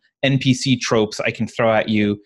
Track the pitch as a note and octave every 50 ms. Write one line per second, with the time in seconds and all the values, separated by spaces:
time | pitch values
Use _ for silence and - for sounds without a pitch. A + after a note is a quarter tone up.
0 | _ _ _ _ - C3+ C#3 C3 - C3+ B2+ - - - B2+ A#2+ - - B2 A2
1 | G#2+ G#2+ - - - A#2 A2 - A2 G#2 - - A#2 A2+ A2 G#2+ - G#2+ A2 G#2+
2 | G#2 G#2 G2+ G2+ -